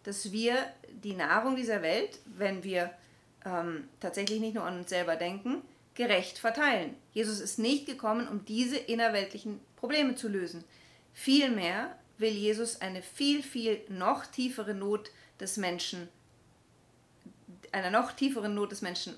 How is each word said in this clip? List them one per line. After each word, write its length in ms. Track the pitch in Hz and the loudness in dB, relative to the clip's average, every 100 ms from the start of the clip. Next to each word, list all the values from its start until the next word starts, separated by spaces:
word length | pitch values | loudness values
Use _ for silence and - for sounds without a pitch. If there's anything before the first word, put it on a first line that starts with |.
dass 280 | - 202 208 | -8 -6 -4
wir 240 | 208 233 254 - - - | 0 4 4 0 -8 -18
die 240 | - 202 | -10 -6
Nahrung 420 | 185 151 190 247 | 0 4 4 4
dieser 280 | 254 233 208 | 0 0 2
Welt, 360 | 160 208 403 - | 2 2 0 -6
wenn 400 | - 185 196 190 | -16 -2 -2 -2
wir, 260 | 190 185 175 - - - _ _ | -2 0 0 -4 -20 -20 _ _
ähm, 460 | 190 180 170 156 143 - | -4 -2 -2 -4 -8 -8
tatsächlich 400 | 185 196 202 214 | -6 -2 -2 0
nicht 140 | 220 | -2
nur 100 | 214 | -2
an 140 | 175 180 | -4 -4
uns 100 | 180 | -2
selber 280 | 180 170 165 | 0 0 0
denken, 440 | 175 196 240 285 - - _ | -2 -4 -4 -4 -6 -20 _
gerecht 440 | - 240 190 175 - | -2 2 2 2 -2
verteilen. 580 | 233 233 294 220 165 - - | -2 2 4 4 0 -8 -6
Jesus 280 | 208 214 208 | -2 -2 -2
ist 180 | 208 - | -4 0
nicht 260 | 226 285 | 2 2
gekommen, 420 | 285 254 220 226 240 | 0 -2 0 0 0
um 200 | 202 - | -6 -2
diese 320 | 220 247 285 | -2 0 -2
innerweltlichen 840 | - 233 233 208 196 202 220 202 - - | -2 2 2 2 -2 -6 -8 -10 -14 -8
Probleme 380 | 240 302 277 | 0 2 2
zu 140 | 254 220 | 2 -2
lösen. 360 | 196 175 170 - - - - _ | -2 -2 -6 -14 -20 -20 -20 _
Vielmehr 840 | - - 277 269 220 175 196 294 - - - | -4 6 8 8 4 2 0 -4 -8 -20 -2
will 120 | 220 | 0
Jesus 480 | 208 208 214 233 - | 2 2 2 -2 -4
eine 220 | 190 185 | -6 -6
viel, 400 | - - 285 294 | -10 0 2 2
viel 380 | 277 247 226 214 - | 0 -2 0 0 -2
noch 380 | 190 185 - - | 0 2 2 -2
tiefere 480 | - 247 247 208 | -2 -2 -2 -4
Not 360 | 196 196 208 208 - - - | -4 0 -2 -2 -18 -20 -10
des 160 | 190 - | -6 -2
Menschen, 520 | 185 175 - 185 175 - _ _ _ _ _ _ _ _ _ _ - - - 185 - | -2 -2 -4 -6 -10 -16 _ _ _ _ _ _ _ _ _ _ -20 -20 -20 -20 -8
einer 180 | 196 185 | -4 2
noch 220 | 214 247 | 2 2
tieferen 420 | - 269 247 208 | 0 0 0 0
Not 180 | 208 202 | 0 -2
des 100 | 202 | -2
Menschen 320 | 190 180 - | -6 -6 -8